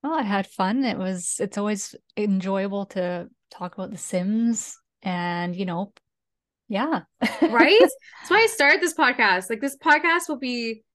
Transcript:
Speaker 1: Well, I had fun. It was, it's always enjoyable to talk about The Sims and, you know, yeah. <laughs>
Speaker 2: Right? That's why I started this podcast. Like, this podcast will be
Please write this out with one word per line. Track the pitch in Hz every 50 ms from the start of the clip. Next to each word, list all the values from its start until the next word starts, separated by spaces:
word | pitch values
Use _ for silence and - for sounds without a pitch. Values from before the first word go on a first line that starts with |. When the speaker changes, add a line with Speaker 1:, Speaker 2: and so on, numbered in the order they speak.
| -
Speaker 1:
Well, | 285 330
I | 302
had | 247 202 202 196 190
fun. | - - - 190 185 220 262 269
It | 240 196 -
was, | 185 185 190 180 175 - - -
it's | 196 196 - 202
always | 208 208 214 202 - - - - _ _ _
enjoyable | - 208 208 196 190 180 190 196 196 190 202 196 202 196
to | 190 - 190 180 175 180 175 175 - _ _ _ _
talk | - - 180 180 -
about | - 185 190
The | 214
Sims | 170 - - - 180 180 196 214 220 233 233 233 220 - - - _ _ _ _ _
and, | - 190 180 175 175 175 175 175 175 175 175
you | 180 196
know, | 180 170 170 202 202 _ _ _ _ _ _ _ _ _ _ _ _ _ _ _ _
yeah. | 208 190 254 311 320 175 - _ _ _
<laughs> | - 220 - -
Speaker 2:
Right? | - - 226 415 - 285 392 440
That's | 523 - - - _ - - - - -
why | 359 427
I | 453
started | 440 - - 285 277 311 302
this | 339 339 320
podcast. | - 294 247 254 254 233 202 185 185 185 -
Like, | 226 220
this | 277 277 269 _
podcast | - 330 294 302 311 339 330 349 339 -
will | 302 247
be | 269 254 247 240 233 226 220 220 _ _